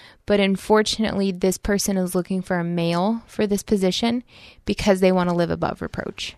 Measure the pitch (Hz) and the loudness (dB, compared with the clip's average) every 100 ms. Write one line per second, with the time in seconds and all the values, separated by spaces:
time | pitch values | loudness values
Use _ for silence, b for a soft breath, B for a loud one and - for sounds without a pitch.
0 | b b - 208 196 190 - 214 214 - | b b 0 2 2 0 2 2 2 -2
1 | 220 196 196 180 190 - - 202 - 190 | -2 0 -2 0 0 0 0 0 0 -2
2 | 180 180 170 190 - 180 170 175 170 170 | -2 -2 -2 -4 -2 -2 -2 -2 0 0
3 | 202 233 - - 208 202 - 208 185 - | 0 -2 -6 -4 -2 -2 0 0 0 0
4 | 233 240 - B B B - 202 214 190 | -2 -2 -6 B B B -6 -2 2 4
5 | 185 185 175 175 170 165 - - - - | 4 4 2 0 0 -2 -4 -6 -8 -8
6 | - - - | -10 -10 -12